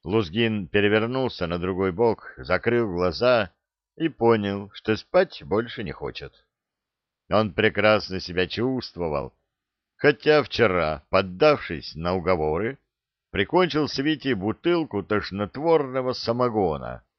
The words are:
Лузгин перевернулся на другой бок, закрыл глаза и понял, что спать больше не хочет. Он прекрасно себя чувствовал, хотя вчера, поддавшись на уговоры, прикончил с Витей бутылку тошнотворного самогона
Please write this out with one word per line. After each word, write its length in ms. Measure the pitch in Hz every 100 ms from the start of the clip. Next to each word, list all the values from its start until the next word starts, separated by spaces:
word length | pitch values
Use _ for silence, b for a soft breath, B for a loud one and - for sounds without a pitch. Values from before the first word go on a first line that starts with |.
Лузгин 640 | 82 110 92 98 117 107 87
перевернулся 760 | 104 101 107 113 131 127 - 85
на 120 | 87
другой 340 | 87 92 95
бок, 420 | 87 117 107 - -
закрыл 500 | 69 90 - 120 113
глаза 640 | 87 90 78 123 123 95 _ _ _ _ -
и 140 | 160
понял, 600 | - 117 113 101 98 98
что 200 | - - 107
спать 460 | - 180 - -
больше 400 | 73 98 120 -
не 100 | 95
хочет. 520 | - 71 - 69 _ _ _ _ _ _ _ _ _ _
Он 240 | 101 107
прекрасно 680 | 82 98 92 104 107 - 92
себя 260 | - 87 90
чувствовал, 840 | - 123 131 - - 85 71 64 _ _ _ _ _ _ _
хотя 460 | 147 147 156 151
вчера, 640 | - - 113 90 78 76 _
поддавшись 840 | 92 98 92 151 139 - 80 -
на 200 | 76 85
уговоры, 640 | 92 82 90 78 78 110 139 _ _ _ _ _
прикончил 540 | - 196 175 180 151 139
с 100 | -
Витей 360 | 139 156 139
бутылку 680 | 110 98 107 165 175 156 101
тошнотворного 1080 | 90 104 - 95 104 - 160 160 135 131 127
самогона 920 | 120 - 120 123 110 90 73 60 62 _